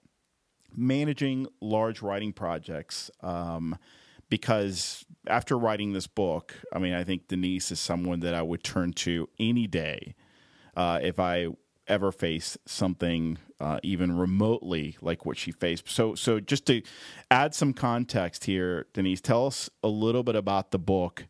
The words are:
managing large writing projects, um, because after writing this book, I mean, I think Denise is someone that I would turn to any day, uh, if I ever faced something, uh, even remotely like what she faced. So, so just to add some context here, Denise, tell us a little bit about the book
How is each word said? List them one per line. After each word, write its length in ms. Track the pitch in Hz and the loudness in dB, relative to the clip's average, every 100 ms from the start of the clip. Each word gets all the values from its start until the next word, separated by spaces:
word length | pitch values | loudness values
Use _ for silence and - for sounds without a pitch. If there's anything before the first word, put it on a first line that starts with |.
| _ _ _ _ _ _ _ - | _ _ _ _ _ _ _ 0
managing 720 | 127 135 147 143 139 131 131 - | 2 2 0 0 0 -2 -4 -8
large 400 | 107 110 113 104 | 0 2 2 0
writing 320 | 104 101 107 | -4 -2 -4
projects, 760 | - 92 82 80 78 - - - - | -4 -4 -4 -4 -8 -8 -10 -12 -10
um, 560 | 90 87 85 82 82 80 - - - - _ | -6 -4 -4 -4 -4 -6 -12 -20 -20 -20 _
because 760 | 110 - 110 101 90 - - - - - | -2 2 2 2 -2 -6 -8 -16 -12 0
after 300 | 120 - 127 | 0 2 2
writing 360 | 113 104 104 | 2 0 -2
this 140 | 98 - | -2 -4
book, 480 | - 92 80 - - - | -2 0 0 -6 -16 -8
I 60 | - | -2
mean, 140 | 90 | 0
I 100 | 90 | -2
think 240 | 90 92 - | -2 -4 -2
Denise 440 | 92 90 90 - | -2 0 -2 -4
is 80 | 85 | -4
someone 420 | - 87 90 87 | -2 -2 -2 -2
that 120 | 85 | -2
I 80 | 85 | -2
would 220 | 82 82 | -2 -4
turn 280 | - 92 87 | -2 -2 0
to 360 | 82 - 85 78 - | -2 -2 -2 -4 -2
any 280 | 110 120 110 | 2 2 2
day, 480 | 87 78 - - - _ _ _ _ - - | 0 -2 -6 -10 -18 _ _ _ _ -8 0
uh, 240 | 87 82 | 2 2
if 180 | 78 90 | 0 2
I 280 | 90 87 85 - _ _ - | 2 2 0 -6 _ _ 0
ever 240 | 101 98 | 2 2
faced 460 | - 87 82 - - - | 0 0 0 -4 -10 -10
something, 720 | - 95 90 87 85 82 80 - - | -2 0 2 0 2 0 -4 -10 -8
uh, 200 | 73 73 | -4 -2
even 340 | 85 90 90 87 | -2 0 2 2
remotely 800 | 92 95 110 117 90 85 76 - | 2 4 4 2 0 -2 -2 -4
like 240 | 82 82 - | -4 -2 -4
what 120 | - | -6
she 140 | - | -6
faced. 360 | 82 87 85 - | -2 -2 -2 -2
So, 280 | - 113 - | 0 0 2
so 240 | - 110 | 0 0
just 260 | 95 - - | 2 0 2
to 160 | 117 - - - - - | 2 0 -16 -18 -18 4
add 240 | 123 151 | 4 4
some 200 | - 143 | 2 2
context 720 | 127 123 120 123 110 87 - - | 2 2 2 2 0 -2 -2 -2
here, 420 | 95 90 85 - | 0 0 -2 -4
Denise, 280 | - 95 90 | -2 0 0
tell 240 | - 117 135 | 2 4 2
us 240 | - - - | -2 -8 -2
a 40 | 110 | -2
little 360 | 107 110 123 | 2 2 2
bit 120 | 123 110 | 2 0
about 360 | 98 98 - | 0 0 0
the 80 | 92 | -2
book 480 | 82 95 90 - - | 2 2 0 -6 -16